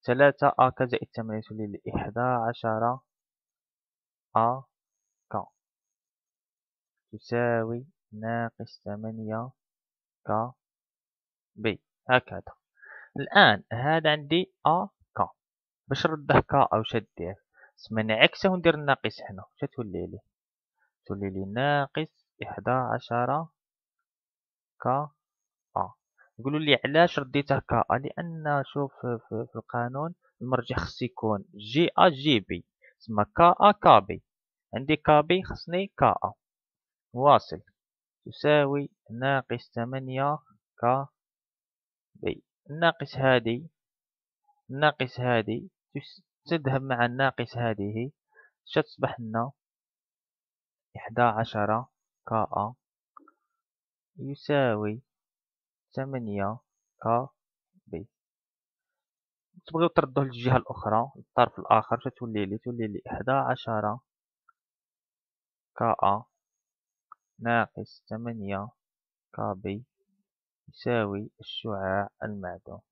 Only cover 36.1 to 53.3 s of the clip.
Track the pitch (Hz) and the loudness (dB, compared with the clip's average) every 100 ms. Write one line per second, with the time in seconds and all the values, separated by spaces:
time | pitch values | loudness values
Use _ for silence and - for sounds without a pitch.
36.1 | - - - _ _ _ _ _ _ _ | 2 -2 -8 _ _ _ _ _ _ _
37.1 | 120 139 123 - 87 _ _ _ _ _ | 0 6 6 4 -14 _ _ _ _ _
38.1 | _ - - 147 147 143 143 139 _ _ | _ -20 -4 2 4 2 -2 -6 _ _
39.1 | 113 131 139 - 120 - - 120 131 131 | -6 -2 -2 -2 -8 -8 -8 -6 -6 -6
40.1 | 131 139 151 _ _ _ _ 117 131 139 | -2 -2 -2 _ _ _ _ 0 0 -2
41.1 | _ _ _ _ _ _ _ _ _ _ | _ _ _ _ _ _ _ _ _ _
42.1 | _ - - _ _ _ 151 170 160 139 | _ -8 -8 _ _ _ 0 0 0 -8
43.1 | - 135 127 117 120 165 _ _ _ _ | 0 4 4 2 -4 -8 _ _ _ _
44.1 | _ _ _ _ _ _ 135 151 143 127 | _ _ _ _ _ _ 0 0 2 -6
45.1 | - 127 117 104 113 - _ _ 143 - | -2 0 2 0 -4 -6 _ _ -12 -12
46.1 | - _ _ - 165 135 131 135 123 120 | -20 _ _ -4 -2 0 -2 -2 0 0
47.1 | 123 135 - 120 120 117 104 101 110 127 | 2 -2 0 -8 -2 -2 -2 -4 -4 -6
48.1 | _ _ _ - _ _ - 151 - 135 | _ _ _ -20 _ _ -4 -4 -4 -6
49.1 | - 113 113 123 - _ _ _ _ _ | -4 -6 -4 -4 -8 _ _ _ _ _
50.1 | _ _ _ _ _ _ _ _ - - | _ _ _ _ _ _ _ _ -18 -10
51.1 | 117 120 107 113 107 104 110 127 _ _ | 2 2 2 -2 0 0 0 -4 _ _
52.1 | _ - 113 101 - 104 127 _ _ _ | _ -4 -2 0 -2 -4 -6 _ _ _
53.1 | - _ | -20 _